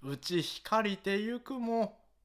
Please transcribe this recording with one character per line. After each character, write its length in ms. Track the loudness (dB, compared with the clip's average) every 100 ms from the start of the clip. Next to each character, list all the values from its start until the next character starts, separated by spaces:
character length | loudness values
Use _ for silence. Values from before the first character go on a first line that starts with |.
打 160 | -8 -6
ち 240 | 0 0
光 500 | 0 -6 0 2 2
り 60 | 0
て 200 | 0 0
ゆ 200 | 0 -4
く 200 | -6 -4
も 400 | 0 2 0 -4 _ _